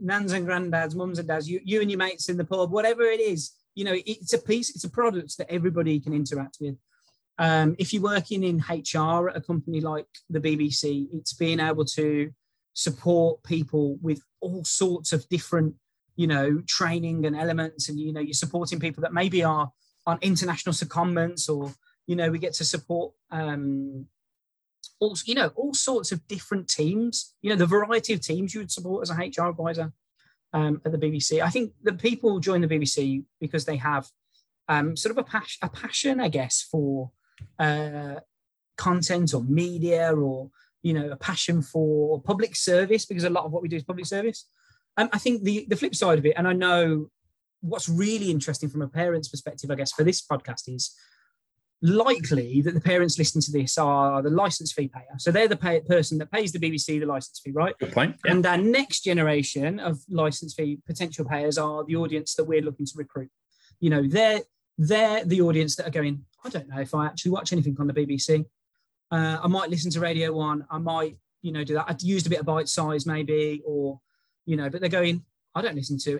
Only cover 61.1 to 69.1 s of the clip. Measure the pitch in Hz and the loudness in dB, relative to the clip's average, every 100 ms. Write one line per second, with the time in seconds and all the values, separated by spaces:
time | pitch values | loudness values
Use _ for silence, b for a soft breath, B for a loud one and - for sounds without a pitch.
61.1 | 160 135 147 147 147 151 151 147 165 165 | -6 -4 -2 0 0 -2 -4 -2 -2 0
62.1 | 156 156 - 156 160 151 139 143 156 143 | -2 -4 -2 2 2 0 -4 -8 -8 -10
63.1 | 139 131 _ _ b b _ 170 151 139 | -10 -12 _ _ b b _ 2 4 4
64.1 | 180 220 214 - _ _ - 151 214 220 | 4 4 2 -4 _ _ -2 2 4 4
65.1 | 214 175 185 170 160 156 - 170 156 147 | 2 2 4 6 4 2 0 -4 -2 -2
66.1 | 143 - _ 254 190 135 135 135 151 151 | -2 -8 _ -10 -10 -8 -8 -4 0 0
67.1 | - 185 185 165 180 147 139 143 139 143 | -2 -2 -2 0 0 0 0 0 0 0
68.1 | 139 - 156 151 _ _ _ _ _ _ | 0 2 2 2 _ _ _ _ _ _